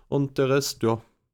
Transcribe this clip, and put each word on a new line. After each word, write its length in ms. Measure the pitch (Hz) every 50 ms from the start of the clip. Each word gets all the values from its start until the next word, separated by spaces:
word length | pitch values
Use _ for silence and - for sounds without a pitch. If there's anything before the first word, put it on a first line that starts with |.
| _ _
Und 300 | 139 143 139 135 - -
der 100 | 135 131
Rest, 340 | 135 139 135 - - -
ja, 160 | 117 113 113 110 - _ _ _ _ _